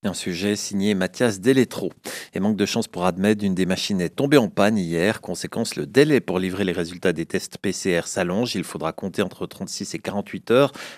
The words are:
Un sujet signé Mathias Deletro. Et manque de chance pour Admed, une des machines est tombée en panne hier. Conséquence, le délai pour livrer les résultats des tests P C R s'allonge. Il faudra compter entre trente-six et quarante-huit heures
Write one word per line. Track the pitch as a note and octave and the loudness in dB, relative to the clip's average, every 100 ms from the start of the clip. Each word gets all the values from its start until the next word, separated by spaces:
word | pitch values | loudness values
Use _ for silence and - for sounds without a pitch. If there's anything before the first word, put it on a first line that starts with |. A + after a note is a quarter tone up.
| G#2+ | -4
Un | |
sujet | F2 - F2 G2+ G#2 | -6 -6 -2 0 -2
signé | - G2+ G2+ | -2 -2 0
Mathias | G2 F2+ - B2 G2 | 0 -2 0 0 2
Deletro. | G2+ C3 A#2 - G2 - - - - | 4 4 4 0 -6 -8 -12 -12 -10
Et | - | -2
manque | G2 G2+ | 0 2
de | G2+ | 0
chance | A#2 A2 | 0 -4
pour | - F2+ | 0 0
Admed, | F2 G2 A2 | 2 2 2
une | G2+ | 2
des | F2+ F2+ | 0 0
machines | F#2 - G2 | 0 -2 -2
est | E2+ - | -2 -2
tombée | C#3+ C#3+ | 4 4
en | G#2+ | 4
panne | - G#2 A2 | 4 4 4
hier. | F2 E2 F#2 A2 | 0 2 0 0
Conséquence, | - F2+ - - A2+ - | -6 -8 -6 -4 -6 -4
le | D2+ | 0
délai | A2 D3+ C#3 | 4 6 4
pour | - F2+ | 2 -2
livrer | F#2 F#2 | -2 0
les | F#2+ | -2
résultats | F2 E2 F2+ F#2+ | 0 -4 -2 0
des | E2 E2 | 0 -2
tests | F#2+ - - | -4 -6 -8
P | G#2 | -6
C | F2+ G2 F2 | -4 0 0
R | - | 0
s'allonge. | - F2+ F#2 A#2+ G#2 | -2 -2 0 -2 -4
Il | |
faudra | E2 E2 D#2+ | -6 -6 -6
compter | - F#2+ E2+ | -6 -8 -4
entre | F#2+ - F2+ | -4 -4 -12
trente-six | - F#2+ - G#2 - | -10 -10 -8 -8 -8
et | |
quarante-huit | - G2 G2 F#2+ - | -6 -6 -6 -10 2
heures | A#2+ C#3 - - | 4 4 0 -18